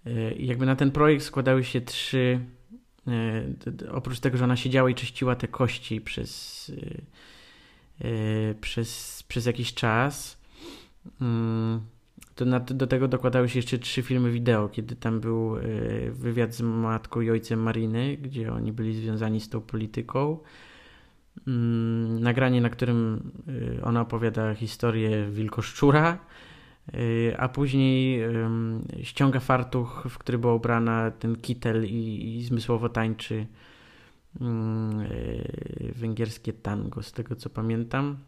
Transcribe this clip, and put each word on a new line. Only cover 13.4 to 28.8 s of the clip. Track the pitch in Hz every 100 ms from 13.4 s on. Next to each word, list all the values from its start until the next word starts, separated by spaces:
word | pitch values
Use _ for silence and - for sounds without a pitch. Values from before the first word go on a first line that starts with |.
| 123
się | 127
jeszcze | 120 127
trzy | - -
filmy | 123 127 120
wideo, | 120 120 113 104
kiedy | - -
tam | - 113 113
był, | 117 113 113 113
e, | 117 110 113 110 120
wywiad | 120 123 117 113
z | 117
matką | 117 113 113 110 - 123
i | 113
ojcem | 113 113 113
Mariny, | 113 113 113 113 135 143
gdzie | 139 135 113
oni | 117 110
byli | 113 110
związani | 110 110 110 110 110
z | -
tą | 117
polityką. | - 113 110 - 117 131 147 160 - - - - - - - _ _ - 135
Mm, | 120 117 117 113 113 113 113
nagranie, | 120 120 131 123
na | 117
którym, | 120 123 117 113 110 - - 165 127 117 120
e, |
ona | 117 117
opowiada | 117 117 113 110 110
historię | 107 113 - 120 113 110 107 104
wilkoszczura, | 104 110 - - - 143 147 165 175 - - - - - _ -
e, | - 117 117 117 -
a | 127
później, | - 143 135 135 131 131 123
em, | 113 117 113 113 113 113